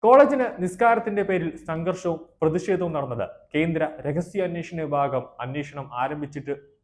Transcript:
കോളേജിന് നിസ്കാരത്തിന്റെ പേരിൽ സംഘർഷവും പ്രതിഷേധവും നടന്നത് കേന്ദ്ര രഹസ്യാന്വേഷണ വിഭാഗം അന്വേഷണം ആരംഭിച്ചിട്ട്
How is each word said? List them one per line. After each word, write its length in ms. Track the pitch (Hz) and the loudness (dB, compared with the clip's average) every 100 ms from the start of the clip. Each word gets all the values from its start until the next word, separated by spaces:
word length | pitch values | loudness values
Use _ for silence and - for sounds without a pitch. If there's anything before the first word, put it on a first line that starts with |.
കോളേജിന് 420 | 220 262 285 269 247 - | 8 8 8 6 -2 -2
നിസ്കാരത്തിന്റെ 600 | 180 180 233 226 220 202 196 | -6 2 4 4 0 -2 0
പേരിൽ 220 | 185 165 - - | 0 -2 -6 -8
സംഘർഷവും 520 | 160 165 180 175 165 - _ | -4 -2 -2 -2 -4 -8 _
പ്രതിഷേധവും 520 | 160 160 180 180 180 156 | 0 0 0 -2 0 -4
നടന്നത് 300 | 135 117 95 - _ | -4 -4 -6 -8 _
കേന്ദ്ര 280 | 151 165 160 156 - - | -2 0 0 -2 -4 -4
രഹസ്യാന്വേഷണ 720 | 151 170 202 180 170 165 165 156 | -4 -4 -4 -4 -4 -8 -6 -2
വിഭാഗം 380 | 143 139 131 - - | 0 0 -2 -6 -10
അന്വേഷണം 420 | 123 139 143 143 135 123 | -8 -6 -8 -10 -10 -4
ആരംഭിച്ചിട്ട് 520 | 135 147 147 147 135 139 - _ | -4 -4 -8 -10 -8 -8 -10 _